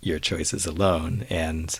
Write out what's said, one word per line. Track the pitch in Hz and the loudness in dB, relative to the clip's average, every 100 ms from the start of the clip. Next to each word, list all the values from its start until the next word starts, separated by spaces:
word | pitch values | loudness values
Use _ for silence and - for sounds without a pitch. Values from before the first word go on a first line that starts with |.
your | 95 78 | -2 -2
choices | - 85 80 - 82 | 0 -2 -2 -2 -2
alone. | 80 98 82 80 - - | 2 4 4 2 -2 -2
And | 85 80 80 80 | -2 0 -2 -4